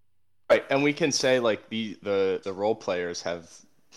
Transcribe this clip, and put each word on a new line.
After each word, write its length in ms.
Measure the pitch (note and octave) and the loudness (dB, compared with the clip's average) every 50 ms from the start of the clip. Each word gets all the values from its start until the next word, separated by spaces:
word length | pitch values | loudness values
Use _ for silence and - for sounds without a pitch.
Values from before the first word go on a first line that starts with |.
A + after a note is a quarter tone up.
| _ _ _ _ _ _ _ _ _ - | _ _ _ _ _ _ _ _ _ 2
Right, 120 | A#2 A2 - - | 2 2 2 0
and 140 | C3+ C3+ C#3+ | 0 2 2
we 100 | D3 C#3+ | 2 2
can 180 | - E3+ C#3+ | 2 0 0
say, 280 | A#2+ - - C3 B2+ B2+ | 0 2 2 4 4 4
like, 280 | A#2 A#2 G#2 G2+ - - | 4 2 0 0 -4 -8
the, 280 | A2+ A2+ A2+ G#2+ - - - | -6 -6 -6 -6 -8 -8 -4
the, 360 | G2+ G2+ G2 F#2+ F#2+ F#2 F2 - | -2 0 2 2 0 0 -2 -4
the 100 | G2 F#2+ | -8 -6
role 220 | F#2 G2+ G#2+ A2+ | -2 0 0 0
players 460 | A2 - - F#2 F2+ F2 F2 F2 - - | -2 -2 -4 -4 -4 -4 -6 -6 -6 -6
have 260 | E2 E2+ F2 D#2+ - - - - - _ _ _ _ - | -6 -6 -8 -10 -16 -20 -20 -20 -20 _ _ _ _ -8